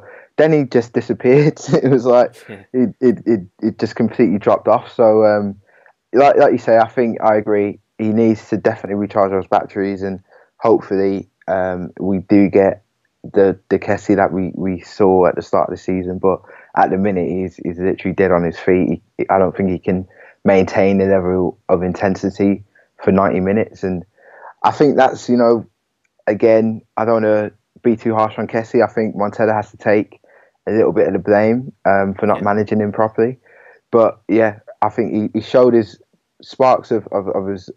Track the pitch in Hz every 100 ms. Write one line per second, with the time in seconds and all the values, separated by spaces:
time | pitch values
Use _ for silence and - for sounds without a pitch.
0 | - - - - 156 156 135 127 117 139
1 | - 110 123 139 147 147 - 147 131 131
2 | 123 123 120 - - 98 98 127 117 -
3 | 131 95 90 113 90 _ 107 104 113 -
4 | 113 - 113 98 117 104 - 113 - -
5 | 113 107 107 104 101 98 _ _ _ _
6 | _ 113 143 - 123 123 - 113 113 -
7 | 117 110 110 107 104 104 104 - _ _
8 | 110 110 113 107 - 104 110 110 95 101
9 | 101 107 98 95 90 101 - 107 98 98
10 | 98 95 _ _ _ _ 117 104 - 98
11 | 98 98 - _ - 95 92 90 87 -
12 | 92 95 90 104 98 101 98 - _ _
13 | _ _ - 104 98 90 _ 95 - 101
14 | - 98 95 90 92 - 95 90 - -
15 | 101 95 87 - - 95 - 90 - 92
16 | 90 92 95 90 - - _ - 95 95
17 | 101 95 82 90 92 - - 87 92 -
18 | 95 85 95 90 87 85 - 92 87 85
19 | _ - - 98 92 - 98 87 - 92
20 | 92 _ - _ - 98 92 - 98 98
21 | 98 98 90 92 90 - - 90 90 87
22 | 101 92 98 - 101 95 - _ _ _
23 | - 95 98 92 92 104 - - 95 90
24 | 87 _ _ - - - - - 147 120
25 | 131 - - 123 120 117 - _ _ _
26 | _ _ - 104 117 110 110 110 - -
27 | 110 113 107 107 104 - _ _ 123 113
28 | 113 110 110 - 107 117 113 123 107 -
29 | 110 - 104 - 107 107 104 - 113 107
30 | - - _ _ _ _ - 104 - 85
31 | 80 95 92 101 110 117 131 - 92 98
32 | 98 95 107 104 101 104 104 110 104 101
33 | 110 - 113 127 _ _ - _ _ 117
34 | 110 - - 110 110 107 - - 107 -
35 | 110 107 107 113 110 131 127 117 104 -
36 | _ _ _ _ - - 131 120 - 117
37 | 95 101 95 98 95 98 90